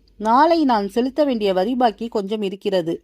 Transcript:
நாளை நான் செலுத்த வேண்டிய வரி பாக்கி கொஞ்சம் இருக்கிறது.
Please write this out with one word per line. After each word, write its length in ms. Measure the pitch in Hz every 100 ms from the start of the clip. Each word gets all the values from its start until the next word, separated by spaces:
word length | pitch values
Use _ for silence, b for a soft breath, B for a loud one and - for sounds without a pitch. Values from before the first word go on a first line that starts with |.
| _ -
நாளை 460 | 214 247 320 339
நான் 260 | 277 220 196
செலுத்த 340 | 233 254 254
வேண்டிய 300 | 285 233 202
வரி 220 | 185 202 254
பாக்கி 320 | 240 - 226
கொஞ்சம் 340 | 220 196 220
இருக்கிறது. 640 | 196 190 208 190 160 175